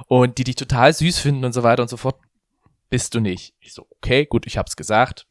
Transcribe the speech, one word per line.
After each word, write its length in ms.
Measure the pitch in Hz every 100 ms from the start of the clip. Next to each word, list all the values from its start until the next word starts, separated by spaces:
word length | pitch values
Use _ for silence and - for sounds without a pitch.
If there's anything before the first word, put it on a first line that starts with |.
| -
und 300 | 127 123 127
die 40 |
dich 120 | 127 123
total 360 | 131 123 135
süß 280 | 165 165 -
finden 260 | 143 135 127
und 80 |
so 100 | 120
weiter 200 | 117 123
und 60 | 120
so 60 | 120
fort. 200 | 131 - _ _ _ _ _ _ -
Bist 240 | 123 - 117
du 40 |
nicht.“ 320 | 104 90 - _
Ich 120 | -
so, 120 | - - _
„Okay, 280 | - 131 151
gut, 200 | 120 -
ich 100 | -
hab's 180 | - -
gesagt. 500 | 76 107 127 - -